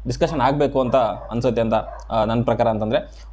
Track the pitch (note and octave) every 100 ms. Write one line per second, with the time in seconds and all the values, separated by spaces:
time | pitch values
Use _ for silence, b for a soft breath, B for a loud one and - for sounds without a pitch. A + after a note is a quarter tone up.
0 | B2+ B2 D#3+ C#3 B2+ D3 C#3+ C3+ B2 C3
1 | A2+ G2+ - A2+ B2+ A#2 A2+ A2 - -
2 | - A2+ G#2+ A#2 A#2 A2+ A#2 A2 G#2+ C3+
3 | - B B